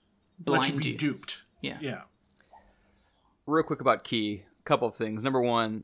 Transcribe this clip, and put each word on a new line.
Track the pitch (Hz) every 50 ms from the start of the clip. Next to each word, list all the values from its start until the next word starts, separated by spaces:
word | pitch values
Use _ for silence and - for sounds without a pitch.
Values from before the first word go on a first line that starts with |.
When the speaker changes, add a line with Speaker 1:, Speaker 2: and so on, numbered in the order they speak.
| _ _ _ _ _ _ _ - 170
Speaker 1:
let | 143 139 127 131 -
you | 143
Speaker 2:
Blind | 143
Speaker 1:
be | 156 -
Speaker 2:
you. | 113 -
Speaker 1:
duped. | 151 143 127 - - - - - - _ _ _
Speaker 2:
Yeah. | - 135 - -
Speaker 1:
Yeah. | 151 135 - - - - _ _ _ _ _ - - _ - - - _ _ _ _ _ _ _ _ _ _ _ _ _ _ _ _
Speaker 3:
Real | - 151 160 156
quick | - 151 -
about | 127 131 110 - -
Key, | - 127 113 107 104 104 98 - - _ _ -
couple | - 151 - 127 113
of | -
things. | - 117 107 107 107 113
Number | 135 135 131
one, | 120 120 117 117 113 110 110 110